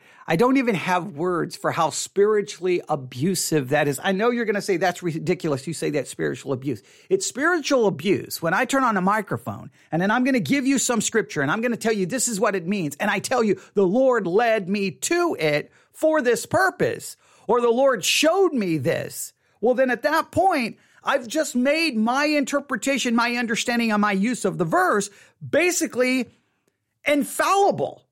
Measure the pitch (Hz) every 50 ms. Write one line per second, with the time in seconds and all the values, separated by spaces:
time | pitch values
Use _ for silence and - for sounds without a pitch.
0 | _ - - - - 165 165 165 240 262 262 269 247 233 196 147 - 185 180 180
1 | 160 - 139 139 175 185 180 160 151 170 - - - 151 - 165 160 143 - -
2 | - - - 190 202 214 214 208 202 - - - 175 185 180 175 - - 151 143
3 | 127 123 123 123 151 196 180 - - - 160 151 127 123 151 147 151 143 131 127
4 | 170 196 190 190 226 240 247 240 226 214 208 196 196 208 185 160 190 180 175 -
5 | 175 165 147 160 160 165 175 - - 156 139 127 - 165 151 - 160 151 147 139
6 | 127 - - - 156 147 135 127 - 151 135 123 131 - - - - _ - -
7 | _ - 190 190 - - - 240 302 339 359 330 262 - 277 247 220 190 143 131
8 | 156 202 156 110 - - - - 165 165 185 220 254 247 269 269 262 233 208 185
9 | 180 196 214 220 202 - 151 - - - 101 92 - - _ _ _ - 156 165
10 | 190 208 220 254 254 277 262 240 156 127 277 285 247 269 277 240 - - 240 214
11 | - - - 214 185 - - 151 135 143 180 220 233 247 226 - - 226 226 202
12 | 185 156 262 247 - 240 220 185 226 208 196 190 165 180 214 196 160 143 - -
13 | 208 208 202 196 - - 262 247 226 208 - - - - - 202 196 170 208 262
14 | 269 254 240 226 190 170 180 226 240 226 220 220 180 175 202 208 196 185 - -
15 | - - 339 349 349 320 247 - 160 151 147 147 - - _ _ _ _ - -
16 | 311 311 311 311 233 247 226 233 - - - 349 381 359 - - 151 117 - -
17 | - - - _ _ _ _ _ - - 233 240 240 240 226 254 277 269 247 185
18 | - - - - 285 311 349 392 381 339 302 233 196 175 160 147 123 160 135 -
19 | - - - - - - _ _ _ _ _ - 208 247 254 254 262 254 240 233
20 | - 294 311 320 302 - - 302 381 381 339 269 233 196 - _ _ _ _ _
21 | - 202 269 277 247 214 277 311 294 - - 247 247 277 302 320 330 311 240 214
22 | 214 240 254 277 302 302 302 294 - - 285 277 277 - 262 202 - 277 277 -
23 | - 247 226 240 233 240 240 240 240 220 226 - - 254 240 233 233 226 208 202
24 | 208 208 202 190 202 254 233 - - 185 160 156 180 160 311 359 370 339 240 202
25 | 196 - - - - _ _ - 156 - - 285 349 359 330 - 320 - - 233
26 | 254 254 254 262 233 - _ _ _ _ _ _ _ _ _ _ _ _ _ _
27 | - 285 294 285 233 - - - 302 330 381 403 403 359 202 143 143 - - -
28 | _ _